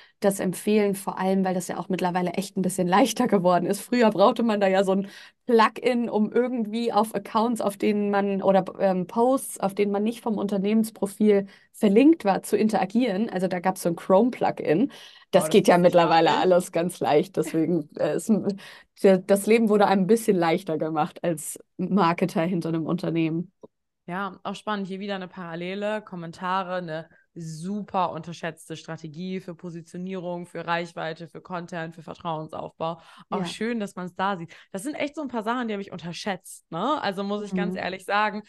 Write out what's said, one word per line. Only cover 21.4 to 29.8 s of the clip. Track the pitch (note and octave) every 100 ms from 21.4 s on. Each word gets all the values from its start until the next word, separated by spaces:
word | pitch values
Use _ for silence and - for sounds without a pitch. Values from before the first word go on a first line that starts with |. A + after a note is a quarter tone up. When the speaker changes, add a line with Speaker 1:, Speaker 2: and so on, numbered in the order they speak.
| - - - -
Speaker 1:
Marketer | F3+ F#3 E3+ E3+ F3+ -
hinter | E3 F3+ E3
einem | E3 D3+
Unternehmen. | E3 E3 E3 D#3+ E3 F3 _ - _ _ _ -
Speaker 2:
Ja, | F3 G3 F#3
auch | F#3+
spannend. | G3 - G#3 F#3+
Hier | F#3+
wieder | G3+ G3
eine | F3+
Parallele, | F#3+ E3+ E3 F3 G3 G#3 G#3+
Kommentare, | G#3+ F3+ E3 E3 F#3 F#3+ F3+ F3+
eine | F3 D#3 D#3+ _ _
super | F3 D#3+ D#3 F3 G#3 G3 F#3+ F3
unterschätzte | D#3+ E3 E3 E3+ D#3+ - D#3+
Strategie | - D#3+ D#3+ D3 F#3 F#3
für | F#3 E3
Positionierung, | F3+ E3+